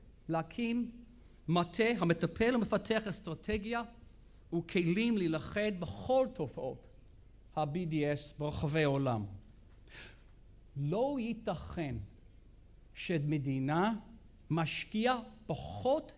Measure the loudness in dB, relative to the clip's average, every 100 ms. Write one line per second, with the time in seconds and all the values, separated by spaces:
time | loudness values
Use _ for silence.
0 | -20 -18 -4 -2 -2 -2 0 0 -2 -6
1 | -18 -20 -20 -12 2 2 2 2 2 4
2 | 4 4 2 2 4 4 2 0 2 0
3 | 0 -6 -6 -8 -4 -4 -2 -4 -4 -12
4 | -20 -20 -20 -20 -4 -4 0 2 2 4
5 | 4 4 2 0 -2 0 0 -2 -6 -8
6 | 0 2 2 -2 -6 -4 -8 -8 -14 -20
7 | -20 -20 -20 -20 -8 -2 -2 0 0 2
8 | 2 0 -4 -6 -4 -2 0 4 4 4
9 | 2 0 -2 -10 -18 -20 -20 -20 -20 -18
10 | -16 -18 -20 -20 -20 -20 -14 -6 -2 0
11 | 0 0 -2 -4 -4 -4 -4 -4 -4 -4
12 | -8 -16 -20 -20 -20 -20 -20 -20 -20 -14
13 | -2 0 2 0 0 0 2 2 2 0
14 | -6 -18 -20 -20 -2 0 0 -4 -4 0
15 | 2 0 -2 -16 -6 -6 -6 -2 2 2
16 | 0